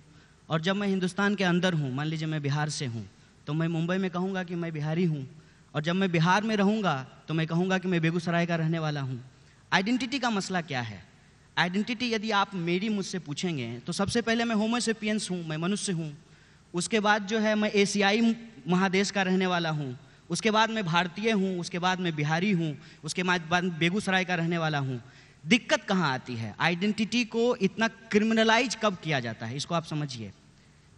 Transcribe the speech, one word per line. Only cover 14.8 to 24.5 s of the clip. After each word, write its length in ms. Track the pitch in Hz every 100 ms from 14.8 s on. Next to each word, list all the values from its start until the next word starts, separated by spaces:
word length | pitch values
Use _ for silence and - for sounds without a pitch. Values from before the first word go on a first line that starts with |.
| 226 220 214 214 -
हूँ, 160 | 180 165
मैं 100 | 156
मनुष्य 360 | 170 208 -
हूँ। 240 | 165 156 143 - - - - _
उसके 260 | 180 175 220
बाद 280 | 208 208 196
जो 120 | 220
है, 160 | 214 214
मैं 160 | 214
एशियाई 640 | 208 196 202 196 220 226 226 - - -
महादेश 440 | 180 190 185 202
का 100 | 202
रहने 260 | 185 190 185
वाला 220 | 175 165
हूँ। 300 | 151 139 123 - - -
उसके 220 | 170 226
बाद 180 | 214 220
मैं 160 | 220 180
भारतीय 460 | 170 180 180 226
हूँ, 280 | 214 190 180
उसके 200 | 170 180
बाद 200 | 180 180
मैं 160 | 180 151
बिहारी 360 | 147 165 202
हूँ, 260 | 180 160 139 - -
उसके 200 | 160 -
बाद, 180 | 180 180
बाद 220 | 160 175
बेगूसराय 640 | 185 160 170 202 196 185 180
का 100 | 175
रहने 220 | 165